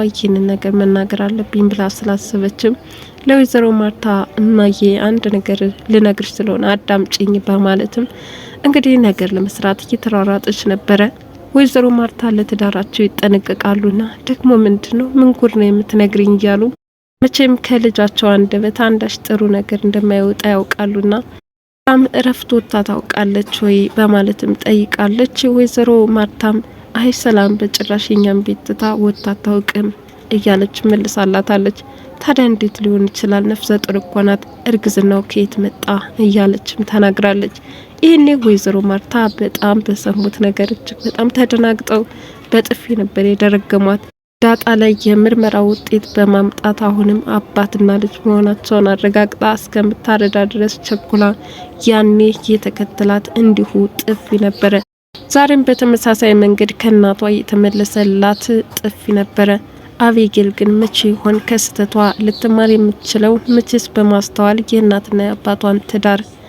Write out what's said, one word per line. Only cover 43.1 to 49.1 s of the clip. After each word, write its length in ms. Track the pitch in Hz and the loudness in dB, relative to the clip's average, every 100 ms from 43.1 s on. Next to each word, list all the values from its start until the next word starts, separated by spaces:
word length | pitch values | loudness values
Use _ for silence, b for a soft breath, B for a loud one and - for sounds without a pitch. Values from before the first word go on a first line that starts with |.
| 196 202 | -2 -2
የደረገሟት። 800 | 202 208 202 - 202 196 208 - _ _ _ | 2 2 0 0 0 0 -2 -6 _ _ _
ዳጣ 220 | 233 226 233 220 | 2 2 0 2
ላይ 160 | 220 208 | 2 2
የምርመራ 580 | 208 208 220 233 214 208 | 2 4 4 2 0 2
ውጤት 400 | 208 214 - 214 - | 0 -2 -2 -4 -2
በማምጣት 680 | 208 202 202 196 - 214 208 | 0 2 2 0 -2 -4 -2
አሁንም 360 | 208 202 208 214 - | -2 0 0 0 -2
አባትና 580 | 208 - 208 202 208 202 202 | -4 -4 -4 -2 0 2 2
ልጅ 180 | 202 - | -2 -4
መሆናቸውን 680 | 220 208 208 208 - 208 196 | 0 2 2 -2 -2 0 2
አረጋግጣ 540 | 196 202 | 2 0